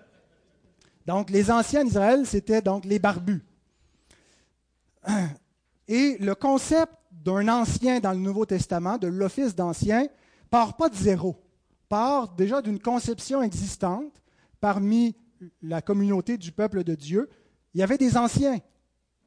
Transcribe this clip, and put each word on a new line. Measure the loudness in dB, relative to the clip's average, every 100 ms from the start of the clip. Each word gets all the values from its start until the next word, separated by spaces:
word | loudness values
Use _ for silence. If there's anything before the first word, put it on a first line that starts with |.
| _ _ _ _ _ _ _ _ _ _ -4
donc, | -4 0
les | 2 4
anciens | 4 2 2
d'Israël, | 2 4 4 4 2
c'était | -2 0 0
donc | 2 -2 0
les | 0
barbus. | 2 0 -2 -4 -6 _ _ _ _ _ _ _ _ _ _ _ _ _ _ _ -4 -2 -2 -6 _ _ _ _ -4
Et | 0 2 0
le | -2 0
concept | 2 0 2 2 0 -4 _
d'un | -8 -2 0 2
ancien | 2 0 0 0 0
dans | 0
le | -2
Nouveau | -2 -2 -2
Testament, | -2 -2 -4 -2 -4
de | -4
l'office | -2 -2 -2 -4 -2
d'ancien, | -4 -2 0 0 0 -6 _ _ _
part | 0 2 0
pas | -2
de | 0
zéro. | 0 0 -2 -6 _ _ _ _ -4
Part | -2 0 0 -2 -2
déjà | 0 0
d'une | -2 -4
conception | -2 -2 -2 -6 -4 -2
existante | -2 -4 -8 -4 -4 -4 -8 -14 _ _ _ _
parmi | -2 0 2 2 2 -2 _ _ -20 _
la | -8 -6
communauté | -2 0 2 0 -2 -6
du | -6
peuple | -4 -2 -2
de | -4 -4
Dieu. | -2 -2 -2 _ _ _ _
Il | -2
y |
avait | 0 2
des | 2 2
anciens | 2 2 0 0 -6 _ _ _ _ _